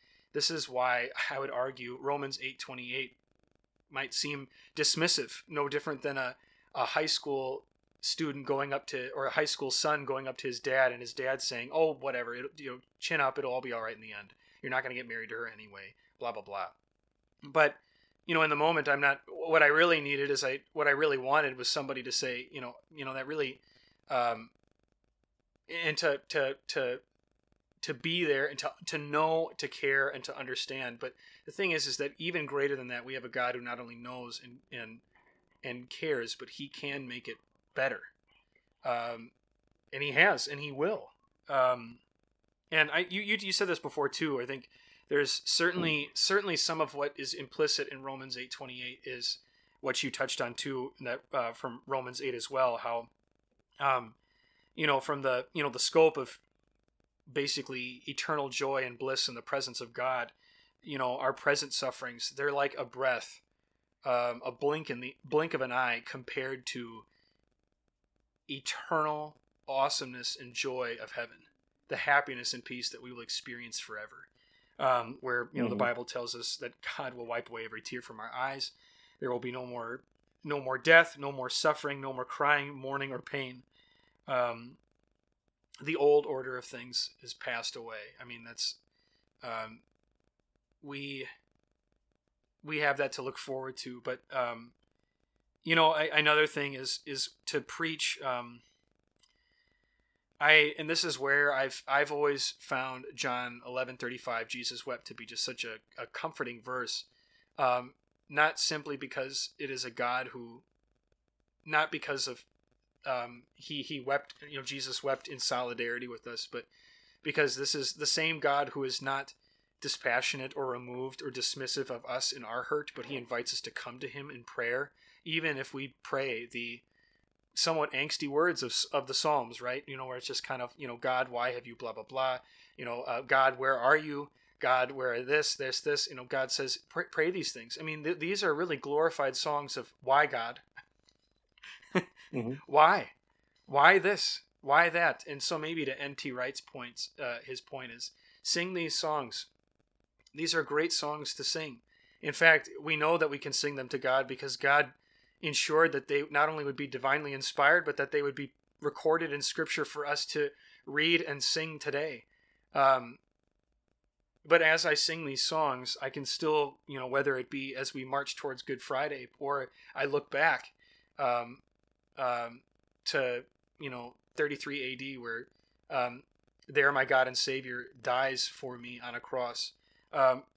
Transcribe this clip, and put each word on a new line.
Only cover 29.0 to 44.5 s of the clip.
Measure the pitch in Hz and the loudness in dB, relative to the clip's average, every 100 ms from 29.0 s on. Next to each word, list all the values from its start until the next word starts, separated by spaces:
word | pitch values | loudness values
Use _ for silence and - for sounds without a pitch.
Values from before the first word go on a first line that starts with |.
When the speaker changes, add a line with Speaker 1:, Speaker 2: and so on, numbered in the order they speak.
| 147 147 156 160 165 - | -2 2 2 2 0 -4
Speaker 1:
to | 139 | -8
care, | - 139 139 135 | -2 2 4 2
and | 139 | -2
to | 127 139 | -10 -10
understand. | 127 127 - 135 123 117 | -6 -6 -6 -6 -8 -8
But | 131 - - - - | -10 -12 -20 -20 -16
the | |
thing | - 190 | -4 0
is, | 160 139 | 0 0
is | 131 | -2
that | 143 - | -4 -4
even | 165 175 | -4 -2
greater | 147 143 139 139 | -2 0 0 0
than | 123 | -4
that, | 123 123 | -8 -6
we | |
have | 131 | -8
a | 120 | -6
God | 123 123 | -2 -2
who | 123 | -2
not | 120 120 | -6 -10
only | 120 117 | -10 -14
knows | 120 127 120 117 | -12 -12 -10 -12
and, | 127 123 _ | -14 -20 _
and, | 127 113 113 _ _ _ _ _ _ | -12 -12 -16 _ _ _ _ _ _
and | 131 123 123 | -10 -10 -12
cares, | - 160 135 117 - | -6 -2 0 -2 -8
but | 117 | -12
he | - 143 | -12 -12
can | - 143 139 127 | -8 -8 -8 -8
make | 120 143 | -10 -10
it | - _ _ _ | -14 _ _ _
better. | - 131 120 - _ _ _ _ _ _ _ | -2 0 -2 -10 _ _ _ _ _ _ _
Um, | 135 120 117 117 117 _ _ _ _ _ _ | -2 -2 -2 -6 -12 _ _ _ _ _ _
and | 135 | -6
he | 143 | 0
has, | 135 190 143 - | 6 6 6 -2
and | 143 | -6
he | 147 | -8
will. | 135 165 214 107 _ _ _ - | 0 0 0 -6 _ _ _ -2
Um, | 139 127 123 117 120 _ _ _ _ _ _ _ | 4 4 4 -4 -18 _ _ _ _ _ _ _
and | 160 151 | 4 4
I, | 156 180 | 2 0
you, | 185 | -2
you, | 208 214 | 0 0
you | 196 | 2
said | 185 190 | 0 2
this | 160 | 0
before | 147 - 143 | -2 0 0
too. | - 156 135 | 0 -2 0
I | |
think | 123 | -4